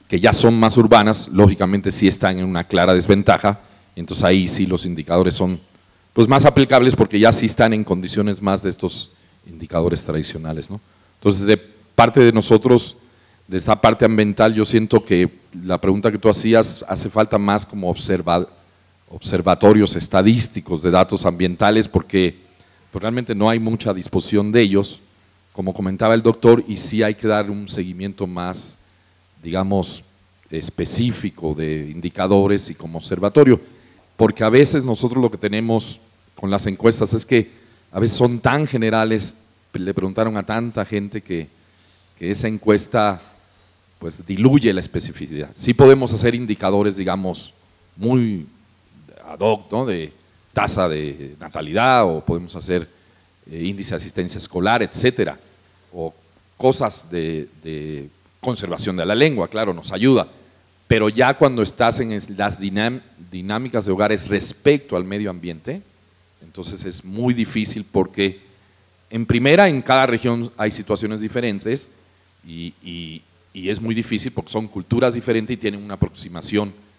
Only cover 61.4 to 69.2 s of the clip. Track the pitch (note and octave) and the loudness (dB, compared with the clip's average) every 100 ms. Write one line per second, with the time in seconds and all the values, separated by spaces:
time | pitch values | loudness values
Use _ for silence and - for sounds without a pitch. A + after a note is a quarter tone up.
61.4 | C#3+ A#2+ G2+ - A#2 B2 A2+ G#2 G2 G2 | 2 2 -4 0 -2 -2 -6 -8 -10 -6
62.4 | G2+ F#2 G2 G2 A#2 B2+ - _ F2+ F#2 | -6 -6 -6 -4 -4 -6 -14 _ -18 -12
63.4 | F#2+ A2 B2+ A#2 G2+ F#2+ G#2 G#2 F2+ G2+ | -8 -8 -6 -6 -2 0 0 -2 -4 -6
64.4 | - - C#3+ D3 - F2+ F#2 G2+ G#2 F2+ | -6 -2 0 0 -2 -8 -6 -8 -10 -12
65.4 | F2 E2 B2 F#3 - _ _ _ _ _ | -14 -14 -14 -14 -18 _ _ _ _ _
66.4 | E2+ - E2+ F#2+ G2 E2+ F#2 G#2 B2 A#2+ | -20 -18 -16 -14 -14 -14 -12 -4 -2 -2
67.4 | G#2+ A2 G#2 G#2+ G2+ G2 F2+ - G2 F#2+ | -4 -4 -6 -8 -6 -4 -2 -2 -4 -4
68.4 | _ _ _ _ _ _ _ A2+ | _ _ _ _ _ _ _ -6